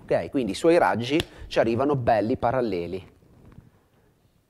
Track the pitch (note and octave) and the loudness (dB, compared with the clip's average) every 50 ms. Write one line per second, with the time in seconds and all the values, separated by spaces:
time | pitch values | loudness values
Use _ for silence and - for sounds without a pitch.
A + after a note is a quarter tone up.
0 | - - D3 A2 F2+ - - C#3+ A#2+ G2 F#2 - - E3 E3+ - - F2+ G#2 G#2+ | -4 -2 -2 -2 -2 -2 -2 -2 -2 -2 -2 2 4 4 6 6 4 2 2 0
1 | A#2+ B2+ D3 E3+ - - - - - - - D#3 B2+ A2+ A#2 A#2 C3+ D3 D3 C3 | -2 -2 -2 -2 -2 -4 -10 -20 -16 -4 -2 0 0 0 0 0 0 0 -2 0
2 | A#2 B2+ A#2 G#2 G2+ A2+ C3 - B2 A#2+ B2+ C3 B2 A2 F#2+ E2+ E2+ E2+ F#2 F#2 | 2 2 2 2 2 0 -2 -2 -2 0 0 -2 -2 -2 -4 -4 -6 -6 -8 -10
3 | F2+ - - _ _ _ _ - - - - - - _ _ _ _ _ _ _ | -12 -16 -20 _ _ _ _ -20 -20 -20 -20 -20 -20 _ _ _ _ _ _ _
4 | _ _ _ _ _ _ _ _ _ | _ _ _ _ _ _ _ _ _